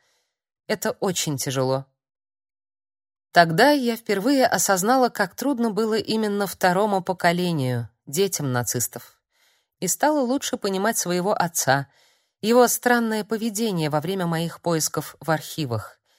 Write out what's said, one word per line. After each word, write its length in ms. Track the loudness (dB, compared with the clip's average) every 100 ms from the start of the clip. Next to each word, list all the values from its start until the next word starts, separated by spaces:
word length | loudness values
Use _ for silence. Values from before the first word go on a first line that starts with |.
| _ _ _ _ _ _ -6
Это 260 | -4 -4 -4
очень 380 | -4 -2 -4 -4
тяжело. 480 | -4 -2 -2 -2 -6 _ _ _ _ _ _ _ _ _ _ _ _ _ _
Тогда 360 | 4 4 6 4
я 260 | 4 0 -4
впервые 520 | -2 -2 2 2 2
осознала, 640 | 2 0 0 2 2 2
как 260 | 0 -4 -2
трудно 340 | -4 0 -2
было 260 | -2 -2 -2
именно 520 | -2 -2 0 -2 -4
второму 560 | 0 2 2 2 0
поколению, 840 | -2 0 0 2 0 0 0 -2 -6 -12 -10
детям 440 | -2 -2 -2 -2
нацистов. 680 | -2 -2 -4 -6 -8 -18 _ _ _ _ _ _ _
И 80 | -6
стала 320 | 0 2 2
лучше 340 | 0 -2 -4 -4
понимать 420 | -2 0 0 -2
своего 360 | -2 -2 0
отца, 540 | 0 -2 -2 0 0 -2 _ _ _ _ _
его 240 | 2 4 4
странное 560 | 2 2 2 2 -2 -4
поведение 640 | -4 -4 -2 -2 0 0
во 100 | 0
время 260 | -2 -2 -2
моих 360 | -2 -4 -4
поисков 560 | -2 -2 -2 -4 -8 -10
в 100 | -2
архивах. 720 | -2 -2 -8 -4 -6 -8 -16 _